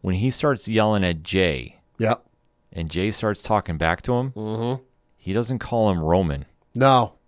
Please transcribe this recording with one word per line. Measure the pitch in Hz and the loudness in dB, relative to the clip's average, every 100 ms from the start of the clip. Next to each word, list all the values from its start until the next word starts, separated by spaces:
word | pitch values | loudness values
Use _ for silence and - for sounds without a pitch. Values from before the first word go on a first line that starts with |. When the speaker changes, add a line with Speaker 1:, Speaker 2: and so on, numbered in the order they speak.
Speaker 1:
When | 95 92 | 0 0
he | 117 | 0
starts | - 151 131 - | 0 0 0 0
yelling | 110 107 107 | 2 4 4
at | 92 85 | 2 -2
Jay, | 80 92 92 69 60 - _ _ | -2 2 2 0 -8 -18 _ _
Speaker 2:
Yep. | 110 113 _ _ _ _ _ | -2 -2 _ _ _ _ _
Speaker 1:
and | - 82 | -8 -6
Jay | 78 98 | -2 -2
starts | 110 107 101 | -2 -2 -4
talking | - 107 - 80 | 0 -2 0 -2
back | 80 85 | 0 -2
to | - | -2
him, | 123 131 | -2 -2
Speaker 2:
Mm-hmm. | 127 107 110 117 127 - _ _ _ | -6 -8 -4 -4 -4 -8 _ _ _
Speaker 1:
he | - | -4
doesn't | 98 117 127 | -4 -2 -6
call | - 113 110 | -4 0 2
him | 90 | 2
Roman. | 78 87 90 71 69 _ _ | 2 2 2 -2 -8 _ _
Speaker 2:
No. | 120 135 131 117 _ | 0 4 4 2 _